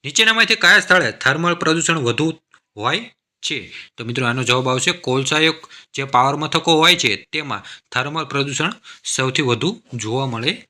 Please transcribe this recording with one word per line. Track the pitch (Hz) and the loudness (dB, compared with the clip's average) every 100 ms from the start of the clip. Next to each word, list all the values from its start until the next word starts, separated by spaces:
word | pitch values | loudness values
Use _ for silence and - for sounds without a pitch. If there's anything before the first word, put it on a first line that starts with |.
નીચેનામાંથી | 139 143 220 226 220 | 0 2 4 4 2
કયા | 220 175 202 | 4 6 6
સ્થળે | 196 180 123 | 6 4 4
થર્મલ | - 127 147 170 | 0 0 0 0
પ્રદૂષણ | 170 160 165 160 165 | 0 0 0 0 0
વધુ | 120 117 156 160 _ _ _ - | 0 0 -2 -4 _ _ _ -6
હોય | 113 175 233 _ _ _ | -4 -4 -6 _ _ _
છે? | - 147 85 - - - | -8 -8 -10 -20 -20 -12
તો | |
મિત્રો, | 117 123 120 | -8 -4 -2
આનો | 123 | -2
જવાબ | 123 127 131 | 0 0 0
આવશે | 127 147 | 0 -2
કોલસાયુક્ત | 175 - 131 135 151 160 160 - - _ | -4 -2 -2 0 2 2 0 -14 -20 _
જે | - | -10
પાવર | 135 123 135 143 | 0 2 2 0
મથકો | 151 165 170 | -2 -2 2
હોય | 160 165 175 | 4 4 4
છે, | 180 98 - | 2 -2 -6
તેમાં | 151 147 104 - - _ | -8 -6 -10 -10 -20 _
થર્મલ | 123 139 160 | -6 -4 -6
પ્રદૂષણ | 147 143 143 135 160 - - - | -4 -4 -4 -2 -4 -6 -18 -16
સૌથી | - - 131 131 | -8 -2 -2 -2
વધુ | 135 113 156 233 _ | -2 0 -2 -6 _
જોવા | 117 107 127 135 | -10 -6 -4 -4
મળે | 113 131 240 | -4 -6 -8